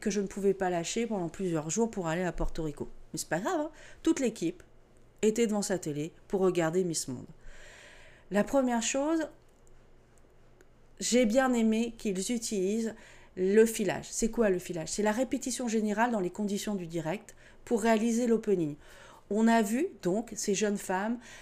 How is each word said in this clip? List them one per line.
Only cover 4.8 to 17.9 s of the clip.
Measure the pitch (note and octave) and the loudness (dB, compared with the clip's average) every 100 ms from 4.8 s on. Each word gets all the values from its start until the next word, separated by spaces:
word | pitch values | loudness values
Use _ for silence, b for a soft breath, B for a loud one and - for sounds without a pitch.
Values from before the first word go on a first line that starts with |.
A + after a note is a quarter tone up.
| - - - - | -20 -20 -20 -2
était | G#3+ A3 A#3 | 0 4 2
devant | G#3 | 2
sa | G3 F3+ | 0 -2
télé | D#3+ D3 D#3 - - | -2 -4 -6 -10 -6
pour | - | 2
regarder | F#3+ F3 D#3+ F3 | 2 4 2 2
Miss | F#3 D#3 - | 0 -2 -6
Monde. | A#2+ - - B B B B B B B B - | -8 -12 -16 B B B B B B B B -4
La | G3 | 0
première | G#3 C#4 B3+ A#3 | 2 2 2 2
chose, | A3+ C4+ D4 E4 D4 - - - - - - - - - - - - - - - - - | 0 0 2 0 -2 -8 -20 -20 -20 -20 -20 -20 -20 -20 -20 -20 -20 -20 -20 -20 -20 -8
j'ai | F#3+ A#3 B3 | 2 4 6
bien | A#3+ C4 | 4 4
aimé | A#3+ A3 A3 A#3 A3+ | 4 4 2 0 -4
qu'ils | A3 F#3 F#3 | -4 -2 -2
utilisent | A#3+ A3+ G#3 F#3 A3 A3+ A3 B B B - | -4 -2 -2 0 0 -2 -6 B B B -4
le | F#3 G#3 A3+ | 4 6 6
filage. | A3+ F#3+ D3 C#3+ | 4 -2 -2 -6
C'est | - A3+ | -2 -2
quoi | A3+ A3 | 2 2
le | F3+ | 2
filage ? | - E3+ D#3 | -2 -8 -6
C'est | - | -2
la | G#3 | 0
répétition | G#3+ C4 C4+ - A#3 B3 | 0 -2 -4 -4 -6 -2
générale | A3 G#3+ G#3 B3 | 0 0 2 0
dans | A3+ | 0
les | F3+ | -2
conditions | F3+ G#3 G3 G#3+ | -4 -4 -2 -4
du | G3+ E3+ | -6 -4
direct | E3 D#3 G3+ - B B B | -4 -4 -4 -8 B B B
pour | - A#3+ | -2 0
réaliser | A3 | 4